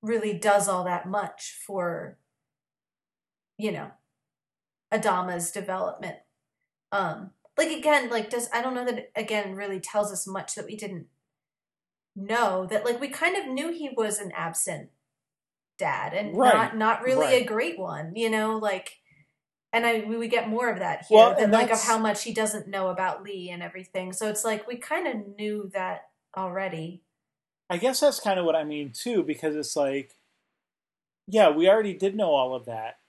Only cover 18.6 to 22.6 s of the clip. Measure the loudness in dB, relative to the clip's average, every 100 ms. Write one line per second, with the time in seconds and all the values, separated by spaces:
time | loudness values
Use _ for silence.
18.6 | 0 -2 -6 -18 _ _ _ _ _ _
19.6 | _ 2 2 2 0 -4 2 0 2 0
20.6 | 0 0 -2 -4 2 4 4 4 4 4
21.6 | 4 2 2 2 2 -2 -4 -2 -2 -2